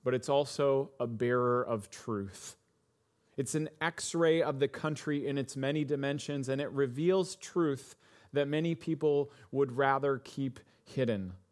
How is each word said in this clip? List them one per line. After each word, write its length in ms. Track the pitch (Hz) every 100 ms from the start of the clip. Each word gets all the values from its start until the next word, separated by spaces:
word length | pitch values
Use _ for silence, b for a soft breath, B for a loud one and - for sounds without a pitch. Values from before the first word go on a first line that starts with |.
but 120 | 127
it's 160 | 123 -
also 640 | 139 143 - 143 135 139 -
a 100 | 120
bearer 540 | 113 120 123 123 123
of 280 | - 113 101
truth. 640 | - - 107 98 - - - _ _ _ _ _ _ b -
It's 180 | 135
an 140 | 156 156 -
X-ray 600 | 160 - - 170 165 165
of 180 | 147 139
the 100 | 139
country 580 | - 156 151 - 147 139
in 100 | 139
its 200 | 131 135
many 260 | 135 151
dimensions, 640 | 143 143 139 143 - 143 131
and 140 | 135
it 100 | 143
reveals 640 | 139 135 123 170 190 180 -
truth 640 | - 180 160 135 - - b b b
that 160 | 139 143
many 280 | 151 170 165
people 540 | - 156 156 143 143 B B
would 220 | 131 139
rather 460 | 123 135 135 139 135
keep 420 | - - 135 - - b -
hidden. 480 | - 120 107 92 90 _